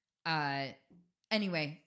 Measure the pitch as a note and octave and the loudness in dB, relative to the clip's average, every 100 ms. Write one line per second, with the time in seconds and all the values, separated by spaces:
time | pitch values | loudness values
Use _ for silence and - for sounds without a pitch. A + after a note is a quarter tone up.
0 | _ _ E3 D#3+ C#3+ C#3 C3+ - _ - | _ _ -2 0 0 0 -4 -8 _ -20
1 | _ _ - G#3+ G3 E3 D3 D#3 | _ _ -2 0 2 2 0 -4